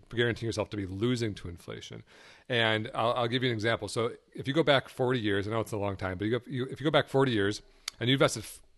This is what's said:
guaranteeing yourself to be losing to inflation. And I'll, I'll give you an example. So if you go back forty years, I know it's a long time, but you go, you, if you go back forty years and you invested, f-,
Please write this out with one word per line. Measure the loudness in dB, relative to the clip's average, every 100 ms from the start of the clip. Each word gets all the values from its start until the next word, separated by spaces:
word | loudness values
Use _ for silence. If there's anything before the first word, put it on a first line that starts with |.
| -6
guaranteeing | 0 0 0 -4
yourself | -4 -4
to | -4
be | -6
losing | -2 0 0 -2
to | -4 -12
inflation. | -14 -12 -14 -12 -16 -18 -20 -20 -20 -4
And | 2 4 2 0
I'll, | 0 0
I'll | 2 0
give | 0
you | 0
an |
example. | 0 0 0 -2
So | -2 -2 -4 _
if | -10 -2
you |
go | 0
back | 4 4 2
forty | -2 0 2
years, | 2 0 0
I |
know | -2
it's | -2
a | -2
long | -2 -2
time, | -4 -2
but |
you | -2 -2
go, | -4
you, | -6 -6
if | -4
you |
go | 2
back | 2 4
forty | 4 4
years | 4 2 0 -10 -14 -14 -4
and | 0
you |
invested, | 4 4 2
f-, | -8 -16 -20